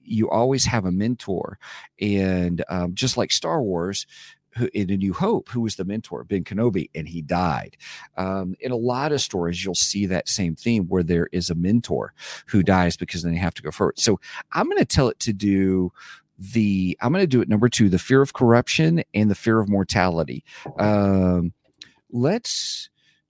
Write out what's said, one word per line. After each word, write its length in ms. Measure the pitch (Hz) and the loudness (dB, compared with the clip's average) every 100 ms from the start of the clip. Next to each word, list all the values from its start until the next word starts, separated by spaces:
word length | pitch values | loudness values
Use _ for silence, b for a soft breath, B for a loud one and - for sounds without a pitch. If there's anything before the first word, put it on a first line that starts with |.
you 260 | - 107 110 | -6 -2 0
always 360 | 104 127 135 | 2 2 2
have 200 | - 113 | 0 0
a 60 | 92 | 0
mentor, 680 | 92 113 120 - 90 - 98 B B B _ | 0 -2 -4 -6 -6 -6 -12 B B B _
and, 640 | 101 98 95 90 87 85 - | 0 2 2 2 0 -2 -4
um, 260 | 90 87 | -4 -4
just 220 | 92 131 | -2 -2
like 160 | 123 95 | -2 0
Star 320 | - 160 165 | -2 0 -2
Wars, 420 | 107 87 90 98 - B B B _ 120 | 0 -2 -4 -6 -10 B B B _ -6
who, 120 | 120 | -4
in 160 | 101 95 | -2 -2
A 80 | 98 | 0
New 160 | 98 | -2
Hope, 340 | 87 196 196 - | 0 -2 -2 -4
who 140 | 120 | -4
was 160 | 113 - | -4 -4
the 80 | |
mentor? 400 | 92 110 - 64 | -6 -6 -8 -12
Ben 180 | - 95 | -4 -4
Kenobi, 460 | - 98 120 92 - | -4 -2 0 0 -4
and 140 | 78 76 | -8 -10
he 140 | 85 | -10
died. 560 | 73 87 87 62 50 - B B B - | -4 -2 0 -2 -8 -18 B B B -8
Um, 380 | 95 95 92 - | -4 -4 -6 -6
in 120 | 127 | -6
a 60 | 120 | -2
lot 360 | 123 123 151 | -2 -2 -2
of 80 | 143 | -2
stories, 420 | - 92 85 87 | -2 -2 -2 -2
you'll 120 | 92 | -4
see 300 | 87 - 101 95 | -2 -2 0 0
that 200 | 90 - | -2 -2
same 280 | - 85 | -2 -2
theme 320 | 78 117 110 87 | -2 -2 0 0
where 140 | 92 | 0
there 260 | 85 85 - | 2 0 0
is 180 | 90 90 | -2 -2
a 60 | |
mentor 580 | 82 90 117 - 65 50 B B B - | -2 2 0 0 -4 -4 B B B 0
who 160 | 101 | 2
dies 340 | 90 92 87 - | 4 4 2 0
because 260 | 90 87 | -6 -6
then 80 | 85 | -4
they 80 | 85 | -2
have 140 | 85 | -2
to 80 | - | -4
go 80 | 76 | -10
forward. 260 | - 90 - | -2 -2 2
So 220 | - 95 B B - | 0 0 B B -6
I'm 160 | 165 294 | -2 0
gonna 180 | 403 | 0
tell 220 | - - 123 | 2 2 2
it 120 | - | 0
to 120 | 113 | -4
do 600 | 98 101 98 95 92 90 B B B _ - | 0 2 4 4 2 0 B B B _ -18
the, 560 | 98 117 104 95 92 - | -4 0 2 2 0 0
I'm 100 | 120 | 0
gonna 160 | 185 180 | 2 2
do 140 | 127 | 2
it 80 | - | 2
number 180 | 104 120 | 2 2
two, 220 | - 101 | 4 4
the 100 | 90 | 2
fear 220 | - 135 | 4 4
of 100 | 139 | 4
corruption 720 | - 120 117 - - 160 165 - | 2 4 6 4 2 2 2 0
and 160 | 104 107 | 0 2
the 60 | |
fear 240 | 98 113 110 | 2 2 2
of 80 | 101 | 4
mortality. 800 | 98 92 104 92 82 69 62 B B B - | 0 2 2 2 0 -2 -6 B B B -2
Um, 760 | 104 104 98 95 90 90 87 - _ _ B B _ | 2 4 4 4 4 2 0 -6 _ _ B B _
let's 760 | 120 139 233 - - - - - _ _ _ | -2 0 0 -4 -6 -6 -10 -12 _ _ _